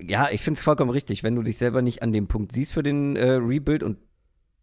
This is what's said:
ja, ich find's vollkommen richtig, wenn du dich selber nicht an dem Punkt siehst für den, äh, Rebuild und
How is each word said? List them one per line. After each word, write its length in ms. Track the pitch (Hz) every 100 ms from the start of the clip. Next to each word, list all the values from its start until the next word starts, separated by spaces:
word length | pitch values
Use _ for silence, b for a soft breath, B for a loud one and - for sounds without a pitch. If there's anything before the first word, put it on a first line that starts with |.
ja, 280 | 85 101 143
ich 120 | 107
find's 200 | - 156
vollkommen 280 | - 147 127
richtig, 320 | 131 - 101
wenn 120 | 113
du 80 | 120
dich 160 | 113 107
selber 240 | 120 127
nicht 200 | 123 -
an 100 | 120
dem 160 | 107 98
Punkt 240 | 107 101
siehst 200 | 117 147
für 100 | -
den, 340 | 143 143 143 139
äh, 160 | 127
Rebuild 500 | 131 117 143 143 151
und 160 | - 101 _ _ _ _ _ _